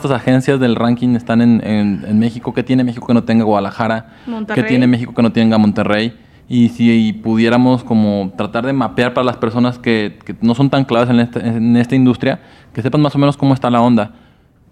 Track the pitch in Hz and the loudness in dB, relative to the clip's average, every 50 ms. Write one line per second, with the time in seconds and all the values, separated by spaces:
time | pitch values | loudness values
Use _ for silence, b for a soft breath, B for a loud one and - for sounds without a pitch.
0 | - 143 135 117 - 131 131 131 127 - 139 135 131 120 113 107 113 120 120 120 | -2 -2 -4 -2 0 0 0 2 2 0 0 2 2 0 0 0 0 0 0 0
1 | 123 123 120 113 120 - 113 113 117 120 117 107 - 104 107 107 101 101 98 87 | 0 0 0 0 -2 0 2 2 4 4 4 2 2 0 -2 0 0 0 -2 -4
2 | 69 101 107 107 113 117 113 117 - 123 113 131 120 - 127 131 127 123 117 120 | -4 0 0 2 2 0 -2 -6 -8 -6 -4 -4 -2 0 0 0 0 -2 -4 -6
3 | - - 120 117 110 - 113 113 113 107 107 101 98 98 - - 113 110 113 113 | -2 0 0 0 2 2 0 2 2 2 2 0 0 -2 -4 -4 -4 -2 -4 -4
4 | - B B B B 240 233 220 214 208 214 131 165 220 127 127 127 123 123 117 | -6 B B B B -10 -10 -8 -8 -4 -4 -2 -2 0 0 2 2 2 2 0
5 | 123 113 120 127 117 113 - 117 113 113 113 107 107 104 92 107 101 101 104 107 | -2 -4 -2 -2 0 0 2 2 2 2 4 2 2 2 2 0 0 0 0 0
6 | 113 120 117 b b b b b b b 127 123 117 113 - - 117 117 113 113 | -2 -2 -6 b b b b b b b 0 2 2 2 2 2 2 4 4 4
7 | 110 107 98 107 - 110 110 110 117 113 120 120 127 127 127 120 123 - 120 110 | 2 0 -2 -4 -4 -2 0 0 2 2 2 2 2 2 2 0 -2 -2 0 0
8 | 107 104 101 101 98 95 - - 104 98 113 117 117 135 139 135 120 110 - - | 2 2 0 -2 -4 -6 -6 -6 -6 -6 -4 -4 -4 -4 -2 -2 -4 -2 -2 -2
9 | 123 123 120 135 127 123 120 - 123 113 107 123 123 123 123 - - 120 113 110 | -2 0 0 -2 -2 -2 -2 -4 -4 -4 -2 -2 -2 -2 -4 -4 -2 -2 -2 -2
10 | 104 98 82 - - - 95 - 113 117 120 - 139 135 147 139 135 - 120 117 | -2 -6 -8 -12 -16 -16 -8 -4 -2 -2 0 0 0 0 0 0 -2 0 0 0
11 | 123 123 123 117 117 120 - 120 101 117 113 117 113 120 120 120 120 123 135 131 | 2 2 2 0 0 0 -4 -6 -4 -4 -4 -2 0 2 2 2 2 2 2 2
12 | 127 127 117 - - 135 135 - B B B B B B B - 117 127 131 151 | 4 2 2 0 -2 -4 -4 -6 B B B B B B B -6 -4 -2 0 0
13 | 147 139 - 143 143 143 139 - 139 139 135 127 - 123 120 120 117 123 120 110 | 0 0 0 0 0 0 0 0 0 0 0 0 0 0 0 2 2 4 2 2
14 | 104 107 b b b b b b b b b _ _ _ | 0 -2 b b b b b b b b b _ _ _